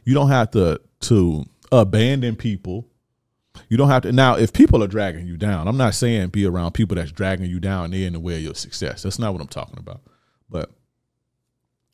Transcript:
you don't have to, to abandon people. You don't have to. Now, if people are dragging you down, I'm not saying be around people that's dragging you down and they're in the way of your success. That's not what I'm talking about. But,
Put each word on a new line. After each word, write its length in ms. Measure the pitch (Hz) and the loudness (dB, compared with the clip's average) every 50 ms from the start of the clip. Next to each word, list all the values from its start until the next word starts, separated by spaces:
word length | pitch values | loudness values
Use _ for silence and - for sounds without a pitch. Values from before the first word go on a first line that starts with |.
| - | -2
you 100 | 123 135 | 0 2
don't 160 | 143 143 139 | 4 4 4
have 200 | 139 123 113 - | 4 4 2 2
to, 280 | - 107 90 82 76 - _ _ _ _ | 2 2 2 2 0 -2 _ _ _ _
to 440 | - - 117 101 90 85 78 76 67 - _ _ _ - | 0 2 4 4 4 4 0 -2 -6 -10 _ _ _ 2
abandon 680 | 131 123 104 95 95 107 113 127 139 135 123 120 110 | 4 4 4 4 2 2 2 2 0 -2 -2 -4 -4
people. 500 | - - 113 101 92 - 92 90 110 117 _ _ _ _ _ _ _ _ _ _ _ _ _ - - - - | -4 -4 -4 -6 -6 -6 -10 -10 -10 -12 _ _ _ _ _ _ _ _ _ _ _ _ _ -20 -16 -6 0
You 80 | 110 | 2
don't 120 | 120 139 139 | 4 4 6
have 140 | 131 127 | 4 4
to. 100 | - 90 | 2 2
Now, 240 | 123 131 135 127 110 | 4 4 4 4 4
if 160 | 92 113 - | 4 2 2
people 320 | - - 302 - - 120 104 | 6 6 6 6 6 4 2
are 20 | |
dragging 400 | 95 101 107 101 92 78 82 87 | 0 -2 -2 -4 -4 -6 -8 -10
you 100 | 87 85 | -10 -8
down, 300 | 80 101 104 98 80 82 | -6 -4 -2 -2 -2 -2
I'm 100 | 101 123 | -2 0
not 180 | 135 127 107 - | 0 0 0 0
saying 340 | - 127 120 117 104 92 87 | 0 0 0 0 0 -2 -2
be 180 | - 104 98 | -2 0 0
around 260 | 90 87 90 85 85 | 0 0 -2 -4 -4
people 220 | - - 110 90 95 | -2 -2 -2 -2 -2
that's 160 | 90 85 73 | -4 -6 -8
dragging 400 | 78 - 95 95 95 87 92 90 | -8 -6 -4 -4 -4 -4 -4 -6
you 80 | 90 90 | -6 -6
down 280 | 87 98 98 92 85 | -4 -4 -4 -4 -6
and 60 | 85 92 | -6 -6
they're 120 | 95 95 | -6 -6
in 60 | 90 | -6
the 80 | 87 82 | -6 -8
way 160 | 85 90 82 | -8 -8 -8
of 40 | 80 | -8
your 140 | 78 78 - | -8 -10 -10
success. 480 | - - - - - 95 67 - - | -12 -14 -12 -12 -10 -8 -10 -8 -8
That's 160 | - 98 - - | -8 -8 -6 -6
not 140 | 117 104 | -6 -6
what 100 | 95 82 | -6 -8
I'm 60 | 71 - | -10 -12
talking 300 | - - - - - - | -14 -14 -14 -14 -16 -18
about. 220 | - 92 92 - _ _ _ _ _ _ _ _ _ _ | -18 -18 -20 -20 _ _ _ _ _ _ _ _ _ _
But, 220 | - 85 76 - _ _ _ _ _ _ _ _ _ _ _ _ _ _ _ _ _ _ _ _ _ _ _ _ | -10 -10 -10 -12 _ _ _ _ _ _ _ _ _ _ _ _ _ _ _ _ _ _ _ _ _ _ _ _